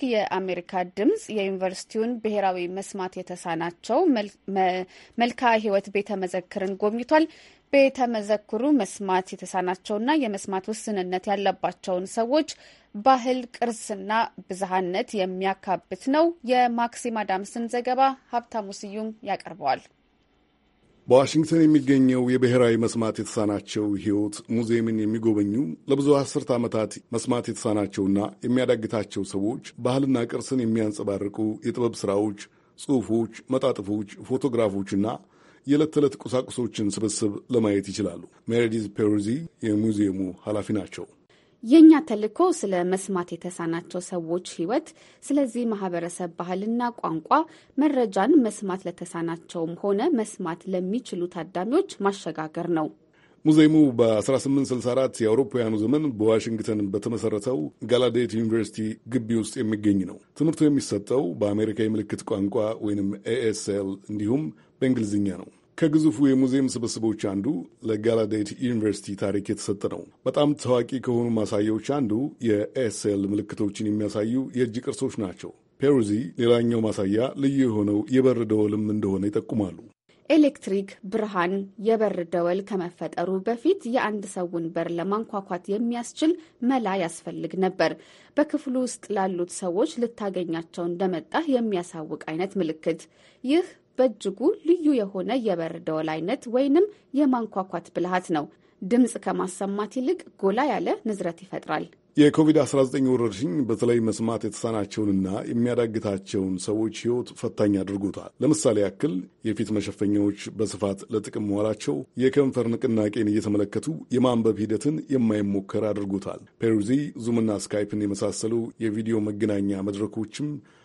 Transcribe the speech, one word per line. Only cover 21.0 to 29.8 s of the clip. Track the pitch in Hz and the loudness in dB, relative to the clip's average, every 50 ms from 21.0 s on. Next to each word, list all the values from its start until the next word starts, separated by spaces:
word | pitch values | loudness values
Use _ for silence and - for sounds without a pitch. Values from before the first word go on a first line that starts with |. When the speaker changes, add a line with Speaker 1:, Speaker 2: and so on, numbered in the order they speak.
| _ - | _ 6
Speaker 2:
በዋሽንግተን | 123 131 139 135 - 156 160 - 165 165 | 6 6 6 6 2 2 2 4 4 6
የሚገኘው | 160 156 151 147 127 131 139 135 131 127 127 127 123 123 | 6 8 6 6 6 6 6 6 6 6 4 2 2 2
የብሔራዊ | 127 127 127 120 123 127 120 117 113 110 | 2 4 4 4 6 6 6 6 4 4
መስማት | 117 107 - 120 113 110 104 - | 2 0 0 0 -2 -2 -2 -4
የተሳናቸው | 104 - - 117 104 104 101 95 - - - 113 107 104 101 95 | -6 -4 -2 -2 0 0 0 -2 -4 -6 -4 -2 -2 -2 -2 -2
ሕይወት | - 107 101 104 104 107 104 - - - | 0 0 0 0 0 -2 -4 -8 -8 -4
ሙዚየምን | 113 117 117 110 117 117 113 113 110 110 | -2 -2 0 2 0 0 2 0 0 0
የሚጎበኙ | 107 104 110 113 110 113 107 104 104 101 104 123 151 - - - - | 0 0 -2 0 2 2 2 2 2 0 0 0 -2 -2 -4 -6 -2
ለብዙ | - 139 135 139 143 147 | 0 0 2 4 4 4
አስርት | 139 139 117 - 147 - - | 4 2 0 -4 -4 -2 0
ዓመታት | 127 120 117 110 - 110 107 104 - - - - | 0 0 0 0 0 -2 -2 -2 -4 -10 -12 -6
መስማት | 117 113 - 123 123 120 - 120 | -6 -4 -2 0 -2 -2 -2 -4
የተሳናቸውና | 107 - - 113 107 107 101 95 - 107 98 95 98 101 104 - - - | -6 -4 -2 -2 0 0 -2 -2 -2 -2 0 2 2 2 0 -2 -6 -6
የሚያዳግታቸው | - 117 123 127 127 120 123 113 107 104 - 107 95 - - 107 95 | -4 0 0 2 2 2 0 0 -2 -2 -2 -2 -4 -4 -4 -6 -6
ሰዎች | - - 98 101 107 131 147 - - - | -4 -4 -4 -2 -2 -4 -4 -8 -14 -10
ባህልና | - | -4